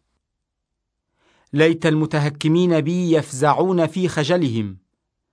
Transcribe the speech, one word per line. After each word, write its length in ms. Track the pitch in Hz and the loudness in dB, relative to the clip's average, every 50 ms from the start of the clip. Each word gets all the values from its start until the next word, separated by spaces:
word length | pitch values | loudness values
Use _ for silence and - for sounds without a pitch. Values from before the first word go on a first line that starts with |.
| _ _ _ _ _ _ _ _ _ _ _ _ _ _ _ _ _ _ _ _ _ _ _ _ _ _ _ _ _ _ - | _ _ _ _ _ _ _ _ _ _ _ _ _ _ _ _ _ _ _ _ _ _ _ _ _ _ _ _ _ _ 0
ليت 320 | 143 156 165 165 160 165 | 2 4 4 2 2 0
المتهكمين 960 | 165 156 156 156 151 - 151 143 151 147 - - 156 160 175 180 180 170 156 | 0 0 0 0 -2 -2 -2 -2 -2 -4 -2 0 0 2 2 2 2 2 0
بي 300 | 139 156 175 180 180 170 | 0 -2 -2 -2 0 0
يفزعون 760 | 160 160 170 - 139 131 147 147 135 123 165 185 185 175 165 156 | 0 0 0 -4 -4 -2 0 2 2 2 2 0 2 0 0 -2
في 200 | - 190 180 160 | -2 -2 -4 -2
خجلهم، 680 | - 160 147 135 175 180 165 131 110 113 107 101 95 92 _ _ _ _ _ _ _ _ _ _ | -2 -2 -2 0 0 0 0 -2 -2 -4 -6 -6 -10 -14 _ _ _ _ _ _ _ _ _ _